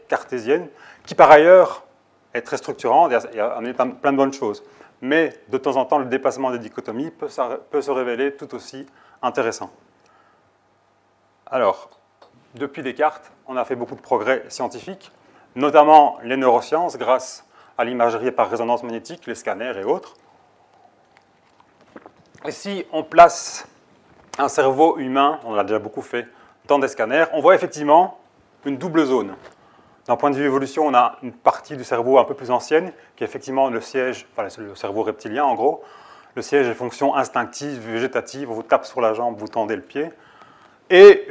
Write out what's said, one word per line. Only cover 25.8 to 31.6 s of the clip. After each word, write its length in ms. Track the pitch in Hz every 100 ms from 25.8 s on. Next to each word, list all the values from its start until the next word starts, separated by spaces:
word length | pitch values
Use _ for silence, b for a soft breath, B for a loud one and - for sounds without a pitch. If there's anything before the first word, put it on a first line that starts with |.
| 104 -
fait, 260 | - 120 117 b b b -
dans 100 | 143
des 100 | 131
scanners, 380 | - 113 143 160
on 80 | 160
voit 140 | 147
effectivement 640 | 185 180 151 147 156 190 - _ _ _ _
une 140 | 143 135
double 260 | 170 160
zone. 300 | 143 127 98 92 - b b b b b -
D'un 100 | 120
point 140 | 147
de 60 | 135
vue 80 |
évolution, 420 | 143 135 135 160 151
on 80 |
a 220 | 127 120 -
une 100 | 127
partie 440 | - - -